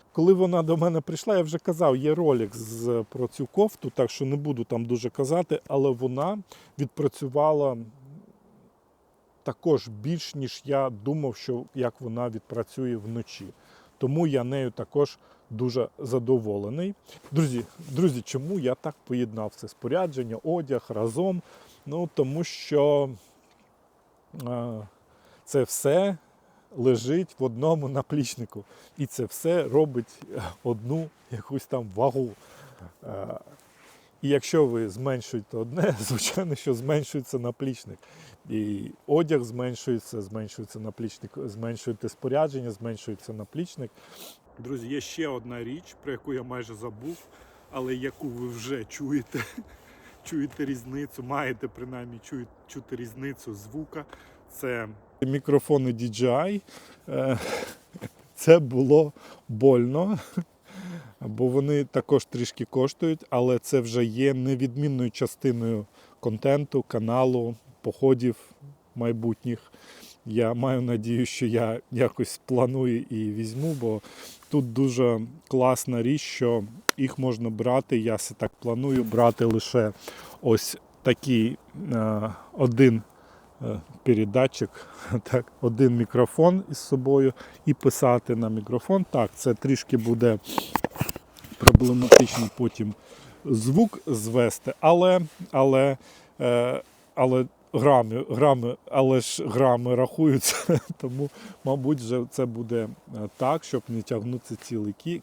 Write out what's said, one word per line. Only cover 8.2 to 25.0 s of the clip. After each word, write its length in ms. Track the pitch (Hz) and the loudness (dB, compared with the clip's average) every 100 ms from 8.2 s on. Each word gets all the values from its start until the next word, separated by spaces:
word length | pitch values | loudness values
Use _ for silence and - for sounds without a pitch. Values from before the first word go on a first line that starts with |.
| - _ _ _ _ _ _ _ _ _ _ _ | -20 _ _ _ _ _ _ _ _ _ _ _
також 440 | - - 170 135 120 | -8 -4 2 2 0
більш, 480 | 104 131 170 - 147 | -8 -6 -6 -6 -8
ніж 260 | 127 - 135 | -10 -10 -2
я 240 | 139 131 | 0 0
думав, 460 | 104 120 156 139 107 | -4 -4 -4 -4 -6
що 280 | - 120 - 135 | -6 -6 -8 -6
як 260 | 120 - | -4 -4
вона 280 | 120 117 123 | -8 -6 -6
відпрацює 680 | 110 - 117 110 - 127 113 | -8 -8 -8 -8 -6 -6 -6
вночі. 500 | 107 117 - - 98 - _ - _ _ | -6 -8 -10 -14 -18 -18 _ -20 _ _
Тому 300 | 131 151 165 | -2 0 0
я 160 | 135 | 0
нею 280 | 123 139 127 | -2 -4 -6
також 480 | - 107 143 143 - _ _ _ | -8 -4 0 0 -2 _ _ _
дуже 400 | 110 123 123 113 - | -4 -2 0 -2 -6
задоволений. 960 | 131 123 120 127 107 101 101 143 190 196 - - - | -4 -2 0 0 0 -6 -6 -6 -8 -8 -18 -20 -4
Друзі, 340 | 143 151 120 107 - 147 | -2 0 -2 -8 -14 -8
друзі, 320 | 135 180 123 | 0 0 0
чому 380 | - 131 151 196 | -6 -8 -6 -4
я 160 | 127 131 | -2 -4
так 200 | 156 - | -8 -12
поєднав 500 | - 123 117 110 107 - | -6 -4 -4 -4 -10 -10
це 120 | 107 | -18
спорядження, 720 | - 123 170 180 131 117 110 | -12 -4 -2 -2 -4 -8 -8
одяг 420 | 156 175 135 123 - | -4 -6 -2 -4 -4
разом? 520 | 107 113 117 190 180 - - - - 143 | -4 -2 -2 -2 -4 -8 -20 -20 -20 -10
Ну, 240 | 160 170 | -6 -4
тому 300 | - 131 151 | -2 -2 -4
що, 640 | 165 - - 147 147 143 139 107 _ _ _ _ _ _ _ _ _ _ _ 160 120 | -6 -10 -2 2 4 4 0 -6 _ _ _ _ _ _ _ _ _ _ _ -14 -8
е, 400 | 123 120 110 104 _ | -6 -6 -10 -14 _